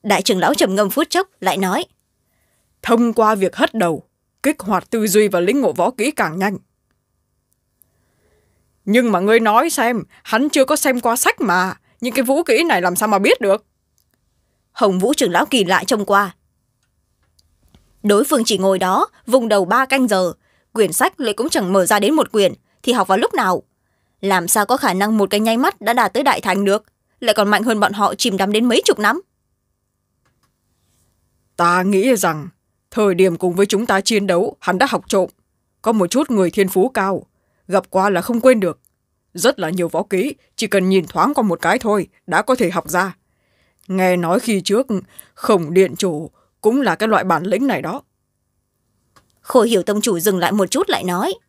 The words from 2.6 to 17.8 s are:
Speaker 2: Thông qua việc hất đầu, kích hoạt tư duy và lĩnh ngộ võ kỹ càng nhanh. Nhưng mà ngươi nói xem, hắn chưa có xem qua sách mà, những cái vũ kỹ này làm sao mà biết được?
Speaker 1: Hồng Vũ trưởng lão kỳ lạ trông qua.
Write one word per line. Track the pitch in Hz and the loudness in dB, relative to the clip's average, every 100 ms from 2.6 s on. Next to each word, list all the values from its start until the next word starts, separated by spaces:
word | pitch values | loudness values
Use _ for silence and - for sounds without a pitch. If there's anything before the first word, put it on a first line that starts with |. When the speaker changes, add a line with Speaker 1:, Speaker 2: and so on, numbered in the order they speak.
| _ _ | _ _
Speaker 2:
Thông | - 233 233 | -2 0 2
qua | 226 214 | 2 0
việc | 214 185 - | 2 -2 0
hất | 302 | -2
đầu, | 226 175 151 - _ _ _ | 0 -2 -2 -10 _ _ _
kích | 277 311 | -4 -4
hoạt | 190 190 - | -2 -4 -2
tư | 226 214 | -4 2
duy | 202 208 | 2 2
và | 180 | 2
lĩnh | 175 269 | 0 0
ngộ | 220 | 0
võ | 156 185 | 0 -2
kỹ | 254 247 | 0 -4
càng | 294 185 160 | -2 -4 -2
nhanh. | 190 190 _ _ _ _ _ _ _ _ _ _ _ _ _ _ _ _ _ _ _ _ _ _ | -4 -4 _ _ _ _ _ _ _ _ _ _ _ _ _ _ _ _ _ _ _ _ _ _
Nhưng | - 220 240 | 0 0 2
mà | 185 | 0
ngươi | 196 226 | 2 2
nói | 220 220 330 | 4 2 2
xem, | - 226 233 - _ | -2 -2 -2 -8 _
hắn | - 220 285 | -4 -2 0
chưa | 302 | 0
có | 262 302 | 0 0
xem | 294 247 | 0 -2
qua | 233 240 | -2 0
sách | - - | -2 -2
mà, | 214 175 185 185 _ _ | 0 0 -2 -6 _ _
những | 240 | -6
cái | 254 | -4
vũ | 247 277 | 0 0
kỹ | 339 240 | 2 0
này | 339 208 | 2 0
làm | 180 180 | 0 -2
sao | 214 | 0
mà | 202 | 2
biết | 220 494 | 2 2
được? | 208 208 _ _ _ _ _ _ _ _ _ _ _ - | 2 -2 _ _ _ _ _ _ _ _ _ _ _ -2
Speaker 1:
Hồng | 214 185 | 0 2
Vũ | 208 | 0
trưởng | 294 226 | 0 0
lão | 175 - | 0 0
kỳ | 254 | 0
lạ | 175 185 196 | 2 0 0
trông | 226 | -4
qua. | 196 196 196 - _ _ _ _ _ _ _ _ _ _ _ _ _ _ | 0 0 0 -8 _ _ _ _ _ _ _ _ _ _ _ _ _ _